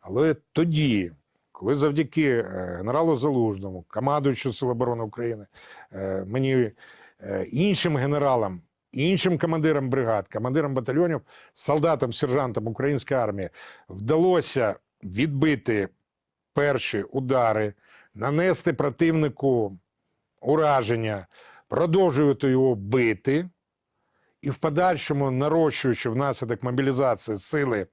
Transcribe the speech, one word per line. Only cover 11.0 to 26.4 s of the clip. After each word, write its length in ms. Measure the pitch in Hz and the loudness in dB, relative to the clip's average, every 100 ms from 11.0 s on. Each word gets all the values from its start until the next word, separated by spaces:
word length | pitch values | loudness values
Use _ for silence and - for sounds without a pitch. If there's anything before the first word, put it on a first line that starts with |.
| 175 156 - - - | 0 -2 -8 -20 -20
солдатам, 600 | - - 151 156 147 123 | -10 -2 2 2 0 -2
сержантам 540 | - 143 131 131 113 110 | -2 0 0 0 -4 -6
української 520 | 110 135 143 - 135 | -2 -2 -2 -2 -2
армії 300 | 110 101 90 - - - _ | 0 -4 -8 -12 -20 -20 _
вдалося 840 | 92 107 156 180 180 - 135 113 95 _ _ | -12 0 2 4 2 2 0 0 -2 _ _
відбити 840 | 98 92 156 139 156 147 - 107 95 _ _ _ _ _ _ | -10 -2 -2 2 2 2 0 -2 -2 _ _ _ _ _ _
перші 500 | - 143 131 - 104 | 0 2 0 -2 -4
удари, 680 | 98 135 131 131 117 107 107 101 _ - _ - | -4 -6 0 2 2 2 -2 -6 _ -20 _ -6
нанести 580 | - 147 185 165 - | -2 0 2 2 0
противнику 1040 | 139 143 123 165 160 151 - 139 123 104 95 _ _ _ _ _ _ | 0 -2 2 2 2 0 0 0 2 0 -6 _ _ _ _ _ _
ураження, 840 | - 156 151 139 110 117 110 101 92 - - - _ | 0 2 4 2 2 -2 -2 -4 -8 -20 -20 -20 _
продовжувати 840 | - 170 175 185 135 147 135 139 | -2 2 4 4 4 2 2 2
його 260 | 127 131 117 | 4 4 2
бити 760 | 98 127 117 101 - 143 180 _ _ _ _ _ _ _ _ _ | 0 2 2 2 0 0 -2 _ _ _ _ _ _ _ _ _
і 80 | - | -8
в 80 | 131 | -2
подальшому, 760 | 160 147 185 160 - 143 139 | -2 2 2 2 0 0 0
нарощуючи 760 | 127 143 160 160 - 135 117 123 | 2 2 4 2 2 0 0 -2
внаслідок 540 | 117 139 131 | 0 -2 -2